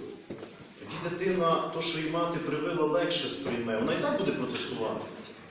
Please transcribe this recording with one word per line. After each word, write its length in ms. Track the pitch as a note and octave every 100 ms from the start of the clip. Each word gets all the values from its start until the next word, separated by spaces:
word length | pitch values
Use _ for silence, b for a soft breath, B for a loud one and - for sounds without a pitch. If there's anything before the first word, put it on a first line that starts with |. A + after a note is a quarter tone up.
| - - - - - - - -
тоді 360 | - E3 E3+
дитина, 560 | F3 F#3+ F3+ E3 E3 D#3+
то, 80 | E3
що 160 | E3 D#3+
їй 120 | D#3
мати 280 | E3 E3+ -
привила, 440 | D3 D3+ F3 E3
легше 460 | D#3 E3+ - - C3
сприйме. 500 | - B2+ A#2+ A#2 A2
Вона 140 | C#3
і 100 | -
так 160 | - -
буде 140 | -
протестувати. 720 | - A#2+ A#2+ - A#2+ A2 G#2+ - - - - -